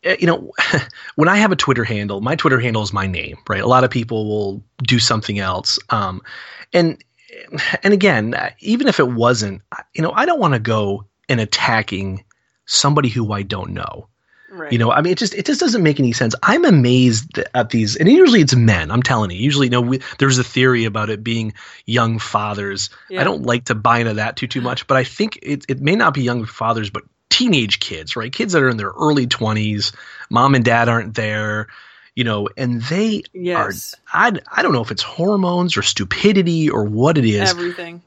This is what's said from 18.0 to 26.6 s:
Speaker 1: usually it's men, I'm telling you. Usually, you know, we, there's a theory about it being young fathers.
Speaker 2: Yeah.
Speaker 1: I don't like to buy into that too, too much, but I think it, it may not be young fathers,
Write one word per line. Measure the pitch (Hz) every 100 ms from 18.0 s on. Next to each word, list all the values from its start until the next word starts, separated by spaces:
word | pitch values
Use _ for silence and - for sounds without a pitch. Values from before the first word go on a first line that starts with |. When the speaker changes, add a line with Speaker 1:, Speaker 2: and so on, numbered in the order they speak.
| 160
Speaker 1:
usually | 294 370 233
it's | 147
men, | 127 113 95 80
I'm | 120
telling | 127 123 104
you. | 90
Usually, | 127 139 131
you |
know, | 123
we, | 120 135 - -
there's | 139 127
a |
theory | 123 - 131 123
about | 113 107 107
it | 107
being | 110 113 110 107 - -
young | - 113 113 113
fathers. | - 107 104 104 101 98 - - -
Speaker 2:
Yeah. | 185
Speaker 1:
I |
don't | 185 185
like | 120 120 123
to |
buy | 110 110 117
into | 117
that | 107 107 -
too, | 123
too | -
much, | 123 120 -
but | 131
I |
think | 127 - 214 -
it, | - 143 -
it | 131
may | 139
not | 196 196
be | 143
young | 123 123 110
fathers, | -